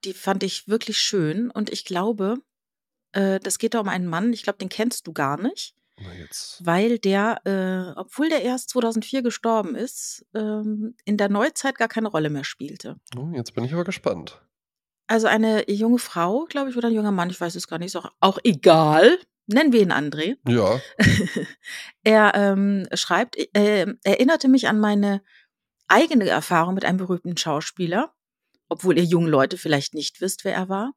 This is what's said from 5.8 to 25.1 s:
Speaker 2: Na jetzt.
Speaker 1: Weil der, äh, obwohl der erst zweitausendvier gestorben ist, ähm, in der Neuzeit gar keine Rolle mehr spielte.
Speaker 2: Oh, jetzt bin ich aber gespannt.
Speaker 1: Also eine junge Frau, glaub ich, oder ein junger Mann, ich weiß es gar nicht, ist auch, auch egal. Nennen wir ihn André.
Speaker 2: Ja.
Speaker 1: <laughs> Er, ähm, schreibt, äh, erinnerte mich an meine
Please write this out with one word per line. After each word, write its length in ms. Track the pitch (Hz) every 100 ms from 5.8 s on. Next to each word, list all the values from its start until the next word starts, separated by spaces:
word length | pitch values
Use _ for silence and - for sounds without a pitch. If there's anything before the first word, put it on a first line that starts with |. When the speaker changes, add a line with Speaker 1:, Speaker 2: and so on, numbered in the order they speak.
| _ _
Speaker 2:
Na 160 | 95
jetzt. 500 | 90 - - - -
Speaker 1:
Weil 340 | 175 170 220 233
der, 420 | 196 196 214 233
äh, 540 | - 196 185 185 185 185
obwohl 300 | 185 - 311
der 120 | 311
erst 280 | 208 254 -
zweitausendvier 520 | 247 233 226 214 269
gestorben 520 | 240 214 226 226 196
ist, 500 | 127 247 - - - _
ähm, 600 | 226 214 214 214 214 214 -
in 120 | - 208
der 100 | 202
Neuzeit 480 | 202 262 311 269 262
gar 120 | 226
keine 200 | 226 220
Rolle 220 | 165 156
mehr 140 | 147
spielte. 520 | 139 - 143 170 - 143 _ 123
Speaker 2:
Oh, 120 | 147
jetzt 200 | 160 117
bin 100 | -
ich 80 | 123
aber 100 | 165
gespannt. 560 | 175 190 - 92 78 - _ _ _ _ _ _ _
Speaker 1:
Also 200 | 226 220
eine 440 | 214 220 214 -
junge 280 | 202 226 240
Frau, 480 | - - 170 226 330
glaub 200 | 285 269
ich, 80 | 247
oder 120 | 233
ein 60 |
junger 160 | 220 208
Mann, 180 | 190 175
ich 100 | 180
weiß 140 | 170 170
es 120 | -
gar 100 | 165
nicht, 100 | 175
ist 20 | 185
auch, 160 | - _
auch 180 | 190 190
egal. 720 | 240 156 185 160 156 156 208 359 - _ -
Nennen 260 | 214 311
wir 80 | 240
ihn 100 | 190
André. 460 | - 147 143 160 269 -
Speaker 2:
Ja. 340 | 120 95 120 - -
Speaker 1:
<laughs> 480 | 214 104 175 - - - - - - -
Er, 300 | - 220 208
ähm, 520 | - 202 196 196 196 190
schreibt, 420 | - - 175 247 -
äh, 500 | - 208 208 208 185 -
erinnerte 440 | - - 254 320 269
mich 200 | 262 233
an 100 | 220
meine 420 | 208 208 202